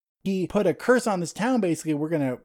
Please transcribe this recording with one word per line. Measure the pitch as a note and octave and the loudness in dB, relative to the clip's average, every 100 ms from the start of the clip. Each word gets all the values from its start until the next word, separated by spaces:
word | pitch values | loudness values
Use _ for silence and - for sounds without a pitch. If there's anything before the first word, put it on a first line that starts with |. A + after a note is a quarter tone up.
| _ _ | _ _
he | F#3+ F#3+ F3 | -4 -2 0
put | G#3 F#3+ | 0 0
a | |
curse | - - B3 A3+ | 2 2 2 2
on | F#3 | -2
this | E3 | -4
town, | - A3+ B3+ | -4 0 2
basically, | F#3 D#3 D#3+ | 2 0 -2
we're | D3 D#3+ | -2 -2
gonna, | E3 C3+ B2 | 0 -2 -4